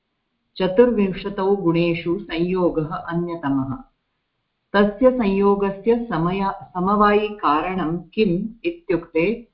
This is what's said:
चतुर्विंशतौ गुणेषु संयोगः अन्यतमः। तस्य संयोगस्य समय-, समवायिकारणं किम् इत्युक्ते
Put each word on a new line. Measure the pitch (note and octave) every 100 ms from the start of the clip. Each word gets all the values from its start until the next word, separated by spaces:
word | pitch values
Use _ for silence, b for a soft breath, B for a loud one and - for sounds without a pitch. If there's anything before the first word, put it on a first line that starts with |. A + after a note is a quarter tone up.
| _ _ _ _ _ -
चतुर्विंशतौ | F#3 F#3 B3 G#3 F#3+ - G3+ G3+ F#3+ G3+
गुणेषु | E3+ E3 E3+ E3 E3+ E3+
संयोगः | - E3 F3+ F#3 E3+ E3 D3+ F#3
अन्यतमः। | - E3+ F3 E3 C#3 C#3 C3 C3 - _ _ _ _ _ _ _ _
तस्य | G3+ G#3 G3+ B3+
संयोगस्य | B3+ G3+ G3 G3+ G3 G3 G3 A3+ A#3 A#3
समय-, | D#3+ E3+ G3 G3
समवायिकारणं | - - F3+ F#3 G#3 G#3 G#3 G#3+ - D3+ D3+ F3+ F#3 D3+ F3
किम् | - A3 G3+ F3 A3+ - E3+
इत्युक्ते | - - E3 - D#3+ F#3 A#3 -